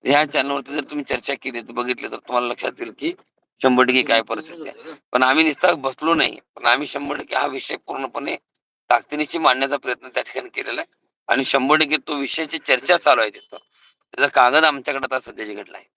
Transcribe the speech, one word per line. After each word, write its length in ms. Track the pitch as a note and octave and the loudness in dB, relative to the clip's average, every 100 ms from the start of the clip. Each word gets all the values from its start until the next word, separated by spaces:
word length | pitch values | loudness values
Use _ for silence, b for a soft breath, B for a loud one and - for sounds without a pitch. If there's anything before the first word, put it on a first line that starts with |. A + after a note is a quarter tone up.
ह्या 200 | A#2 C#3+ | 4 4
चॅनलवरती 480 | D3+ D3 C3+ C#3+ C3+ | 4 0 -2 -4 -6
जर 120 | C#3+ | -12
तुम्ही 200 | C3+ D3 | -8 -8
चर्चा 300 | C#3 C3 - | -4 -6 -4
केली 260 | C#3 - A#2+ | -6 -6 -10
तर 120 | A#2 | -8
बघितलं 400 | A#2+ B2 A#2+ A#2 | -6 -6 -6 -10
तर 40 | A2 | -10
तुम्हाला 300 | - B2 B2 | -4 -2 -2
लक्षात 240 | A#2+ - A#2+ | -4 -6 -6
येईल 140 | A#2 G2+ | -12 -8
की 140 | D3+ F3+ _ _ _ _ | -8 -8 _ _ _ _
शंभर 200 | C3 B2+ | 2 4
टक्के 180 | B2 B2+ | 4 4
काय 200 | A#2 A2+ | 4 2
परिस्थिती 460 | A2 A2 - - - | 2 -6 -8 -12 -16
आहे. 260 | - - - _ | -16 -18 -18 _
पण 100 | B2 | 2
आम्ही 220 | C3 C#3+ | 4 4
नुसता 300 | D#3+ D3 F#3 | 2 2 2
बसलो 400 | E3+ C3+ C3 D#3 | 2 -2 -4 0
नाही, 220 | D#3+ - - _ - | 2 2 -2 _ -4
पण 100 | - | 0
आम्ही 200 | B2+ C#3+ | 2 0
शंभर 300 | C#3+ C#3+ C#3+ | -6 -6 -6
टक्के 200 | C#3+ C3+ | -4 -2
हा 100 | C#3+ | -2
विषय 300 | C3+ - C3 | -4 -8 -8
पूर्णपणे 600 | - C#3 C3+ - C#3 - _ _ _ _ _ | -8 -8 -6 -6 -6 -8 _ _ _ _ _
ताकदीनिशी 480 | A#2+ - D3 D3 E3+ | 0 0 -6 -4 0
मांडण्याचा 380 | D#3 B2+ C3+ C#3 | 2 2 0 -2
प्रयत्न 320 | C3 B2 B2+ | -4 -6 -6
त्या 140 | B2+ | -6
ठिकाणी 260 | B2 B2+ B2+ | -6 -8 -8
केलेला 320 | - A#2 A#2 | -8 -6 -6
आहे 160 | - _ _ _ - | -8 _ _ _ -2
आणि 160 | A#2+ | 0
शंभर 320 | C3 C#3 C3 D3+ | 2 0 4 2
टक्के 200 | D3+ D#3 | 4 0
तो 180 | - | -4
विषयाची 440 | D3 C3+ - D#3 D#3+ | -6 -4 -4 -4 -6
चर्चा 380 | - B2+ - F3 | 0 0 2 2
चालू 240 | D3+ B2 | 4 4
आहे 100 | A2 | 2
तिथं. 260 | - - - _ b b b _ | -4 -20 -20 _ b b b _
त्याचा 140 | - C#3 | 0 2
कागद 380 | C#3 B2 C#3+ | 6 6 8
आमच्याकडे 400 | D#3+ C#3 C3 C#3 | 4 2 -4 -6
आता 140 | C3 C3 | -4 -6
सध्याची 360 | - A2+ G#2+ | -6 -12 -10
घडला 240 | G#2 G2+ G2 | -10 -12 -18
आहे. 140 | _ | _